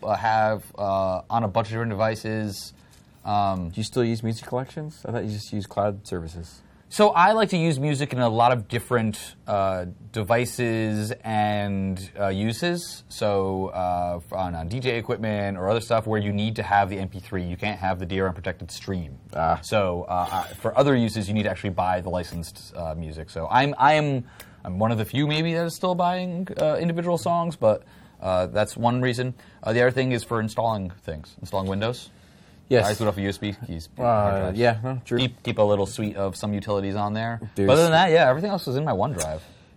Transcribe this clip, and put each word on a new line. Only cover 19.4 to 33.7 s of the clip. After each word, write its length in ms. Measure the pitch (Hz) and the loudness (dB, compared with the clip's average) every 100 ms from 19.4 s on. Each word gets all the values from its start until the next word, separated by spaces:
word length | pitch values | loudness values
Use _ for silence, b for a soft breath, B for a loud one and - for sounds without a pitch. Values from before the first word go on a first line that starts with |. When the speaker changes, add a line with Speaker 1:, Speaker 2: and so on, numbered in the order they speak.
| 80 85 | 0 0
Speaker 1:
So, 400 | - 110 92 87 - | 0 0 2 -2 -2
uh, 200 | 90 87 | -2 -2
I, 220 | 92 - - | -4 -6 -6
for 220 | 113 127 | 0 4
other 180 | 143 127 | 4 4
uses, 320 | 113 110 98 | 2 -2 -2
you 60 | |
need 100 | 107 | 0
to 60 | 101 | -2
actually 220 | 95 101 | -2 -4
buy 300 | 90 92 92 | -2 0 0
the 80 | 87 | -2
licensed, 640 | 90 85 85 82 - - - | -4 -4 -8 -10 -14 -18 -10
uh, 180 | 82 78 | -8 -8
music. 340 | 80 78 78 | -8 -10 -10
So 160 | - 82 | -8 2
I'm, 240 | 120 143 139 | 4 2 4
I'm, 480 | 139 156 147 131 123 B B B | 4 6 2 -2 -4 B B B
I'm 140 | 90 90 | -8 0
one 120 | 110 | 2
of 60 | 113 | 2
the 60 | 107 | 0
few 200 | - 147 | 0 0
maybe 280 | 151 165 | 0 0
that 120 | 165 170 | 0 -2
is 100 | - | -2
still 200 | 185 175 | -2 0
buying, 520 | 175 185 180 175 185 - | 0 0 -4 -6 -6 0
uh, 160 | 156 101 | 0 2
individual 380 | 170 170 170 165 | 0 -2 0 0
songs, 380 | 180 170 170 156 | 0 0 -2 2
but, 280 | 110 101 - b b b | 2 2 -2 b b b
uh, 260 | 95 92 90 | 0 0 2
that's 300 | 104 107 - | 0 0 2
one 240 | 117 123 | 2 4
reason. 320 | 127 120 127 - B B | 2 0 -4 -6 B B
Uh, 100 | - | 0
the 80 | 117 | 4
other 100 | 127 | 4
thing 200 | 120 131 | 4 0
is 120 | 120 | 0
for 160 | - 113 | 0 -2
installing 520 | 107 - 113 107 92 - | -2 0 0 -2 -4 -8
things, 320 | - 78 - - | -10 -10 -12 -16
installing 280 | - 98 95 | -6 -4 -2
Windows. 420 | 98 113 127 - b b b b b - | 0 -2 -4 -12 b b b b b 2
Speaker 2:
Yes. 180 | 127 104 | 4 4
Speaker 1:
I 80 | |
boot 140 | 107 107 | 2 0
off 80 | 98 | 2
of 60 | |
U 60 | 98 | -2
S 80 | 98 | -2
B 160 | 104 98 | -4 -6
keys. 240 | 117 | -8